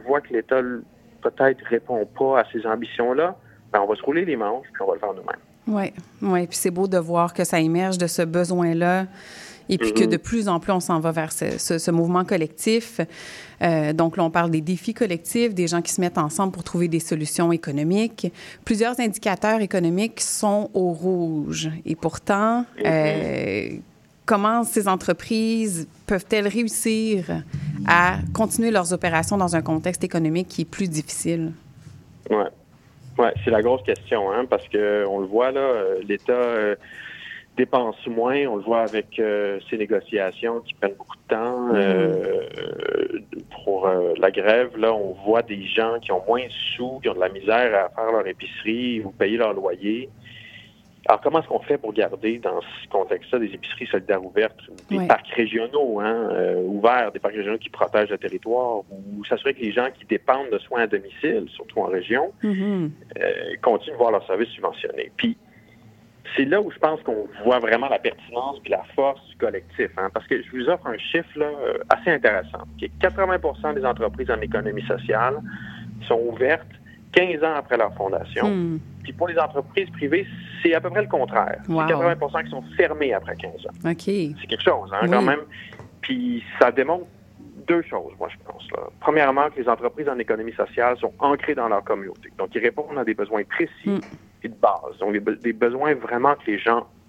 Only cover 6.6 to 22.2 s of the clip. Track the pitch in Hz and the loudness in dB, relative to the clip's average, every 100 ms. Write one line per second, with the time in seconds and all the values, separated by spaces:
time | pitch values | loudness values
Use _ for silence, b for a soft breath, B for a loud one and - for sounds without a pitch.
6.6 | 190 175 190 185 165 170 170 - 175 175 | -2 0 2 2 2 2 2 0 0 2
7.6 | 160 170 190 185 175 - 165 170 175 180 | 4 2 2 0 0 0 0 2 2 2
8.6 | 170 165 175 185 190 B B B B B | 2 4 2 2 -2 B B B B B
9.6 | - 190 226 220 220 214 - 233 202 170 | -2 0 2 4 4 4 0 -2 2 0
10.6 | - 185 175 165 165 160 156 - 160 - | 2 0 2 2 2 0 -2 -2 -4 -4
11.6 | - 165 175 170 170 180 180 190 156 - | -2 0 2 4 4 2 2 0 0 0
12.6 | 220 226 226 - 165 B B B B B | 2 2 0 -6 -6 B B B B B
13.6 | 170 160 151 160 165 175 165 170 170 160 | 2 2 2 2 2 4 2 4 2 2
14.6 | 156 185 - 220 220 170 - 233 233 185 | 0 -2 -2 -2 0 0 -2 2 2 2
15.6 | 170 170 170 - 175 175 151 - 190 175 | 0 0 0 0 0 2 0 0 -2 -2
16.6 | - 175 175 165 - 160 151 - 170 170 | -4 0 2 0 0 -2 -2 2 2 2
17.6 | 165 143 156 196 220 220 175 B B B | 0 0 2 2 0 -2 -6 B B B
18.6 | - 214 226 247 233 - 214 180 208 220 | -4 0 2 2 -2 0 -2 0 2 2
19.6 | 202 190 170 175 226 - - - 214 208 | 2 2 2 2 0 -2 -4 0 2 2
20.6 | 208 190 180 160 185 180 165 156 147 160 | 0 0 0 0 0 0 0 -2 -2 -4
21.6 | 160 160 - 160 165 - | -4 -6 -6 -2 -2 -2